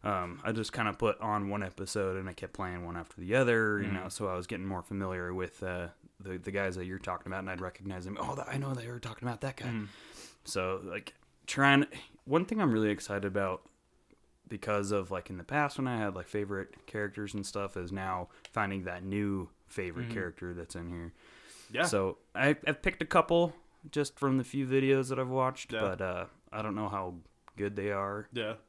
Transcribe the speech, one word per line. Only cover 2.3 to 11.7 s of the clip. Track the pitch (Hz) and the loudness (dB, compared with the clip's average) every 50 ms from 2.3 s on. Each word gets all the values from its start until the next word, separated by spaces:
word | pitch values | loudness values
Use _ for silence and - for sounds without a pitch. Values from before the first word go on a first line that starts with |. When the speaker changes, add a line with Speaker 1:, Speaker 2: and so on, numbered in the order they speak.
Speaker 1:
kept | 85 - - 90 | -8 -8 -10 -10
playing | - - 98 92 90 90 87 | -6 -6 -6 -4 -4 -6 -6
one | 85 87 | -6 -6
after | 85 82 - - - | -8 -8 -10 -12 -10
the | 92 90 110 | -2 2 4
other, | 131 131 120 117 113 110 107 104 101 | 6 6 6 6 6 6 4 4 2
you | 98 | 2
Speaker 2:
Mm-hmm. | 92 98 | 0 0
Speaker 1:
know, | 92 92 92 | -2 -2 -6
so | - - 113 95 | -6 -4 -2 -2
I | 92 | -2
was | 90 90 | -2 -4
getting | - 113 90 95 | -4 -6 -6 -4
more | 98 95 90 | -4 -4 -4
familiar | 87 - 101 98 98 92 92 90 87 90 90 | -4 -4 -4 -2 -2 -2 -2 -2 -4 -2 -2
with, | 92 90 87 - - 98 | -2 -2 -4 -6 -6 -6
uh, | 92 90 90 87 85 - _ - - _ _ | -4 -4 -4 -4 -8 -10 _ -20 -20 _ _
the, | 92 95 92 90 | -8 -8 -8 -6
the | 87 101 | -6 -2
guys | 95 98 98 95 90 | 0 2 2 2 0
that | 92 90 | -2 -4
you're | 92 92 98 | -6 -6 -6
talking | - - 90 85 - | -4 -4 -6 -4 -4
about, | 95 92 95 | -6 -6 -4
and | 95 95 | -4 -4
I'd | 92 87 | -6 -4
recognize | 92 90 - - 95 98 95 90 87 | -6 -6 -8 -8 -8 -6 -6 -6 -6
them. | 92 101 92 | -6 -6 -4
"Oh, | - - 135 | -4 -4 -4
that, | 139 135 - | -4 -4 -4
I | - | -2
know | 135 139 135 | -2 -2 -2
that | 131 123 113 | -4 -4 -4
you're | 117 123 120 | -8 -8 -8
talking | - 120 110 - 123 | -8 -10 -10 -6 -4
about | 123 117 107 | -4 -4 -2
that | - 135 131 | -4 -6 -6
guy." | - - | -4 -4
Speaker 2:
Mm-hmm. | 127 117 110 104 101 - - - - - - - - - _ _ | -4 -2 -2 -4 -6 -10 -18 -20 -20 -18 -18 -18 -18 -20 _ _
Speaker 1:
So, | - - 98 92 92 95 95 95 | -4 -2 0 0 0 0 -2 -4
like, | 95 85 104 107 - - _ - _ _ _ _ | -6 -6 -6 -8 -8 -18 _ -20 _ _ _ _
trying, | - - 139 135 139 | -4 2 6 8 10